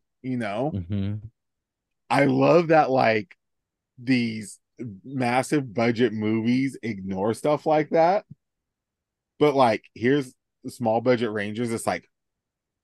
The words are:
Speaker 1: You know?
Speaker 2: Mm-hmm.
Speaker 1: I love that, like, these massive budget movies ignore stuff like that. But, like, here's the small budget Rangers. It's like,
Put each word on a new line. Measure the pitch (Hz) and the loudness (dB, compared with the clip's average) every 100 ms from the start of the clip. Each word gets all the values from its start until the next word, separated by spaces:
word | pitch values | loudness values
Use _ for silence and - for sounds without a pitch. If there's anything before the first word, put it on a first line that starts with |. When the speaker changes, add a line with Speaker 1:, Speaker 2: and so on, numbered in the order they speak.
| _ _ | _ _
Speaker 1:
You | 127 127 | -8 -6
know? | 107 104 143 | -4 -4 -4
Speaker 2:
Mm-hmm. | 180 85 101 98 104 110 _ _ _ _ _ _ _ - | -6 -4 -4 -4 -6 -12 _ _ _ _ _ _ _ -2
Speaker 1:
I | 127 | 2
love | 143 131 139 165 160 | 2 4 4 4 6
that, | 160 127 | 4 4
like, | 131 120 110 - - _ _ _ _ _ - | 2 2 0 -2 -14 _ _ _ _ _ -8
these | 120 127 117 110 101 - _ - 123 95 | 0 0 0 -6 -12 -18 _ -16 -14 -14
massive | - 139 123 123 127 151 131 | -10 -4 0 0 0 -2 -2
budget | 101 117 113 120 | 0 0 2 0
movies | 110 107 110 113 127 135 - | 0 -2 0 0 0 -2 -6
ignore | 117 98 95 98 110 | -8 -8 -6 -2 -2
stuff | 110 147 147 165 | -2 0 0 0
like | 151 151 | 0 2
that. | 165 165 202 - - _ _ _ _ _ _ _ _ _ - | 2 2 2 -4 -16 _ _ _ _ _ _ _ _ _ 0
But, | 147 | 2
like, | 135 123 107 _ | 4 4 2 _
here's | 98 117 147 127 - _ _ | -4 0 0 -2 -12 _ _
the | 127 | -16
small | - 117 110 | -6 -2 0
budget | 120 123 117 | 2 0 0
Rangers. | 107 101 107 120 | -4 -6 -6 -4
It's | 113 - | -4 -4
like, | 90 - _ _ _ _ _ _ _ | -6 -8 _ _ _ _ _ _ _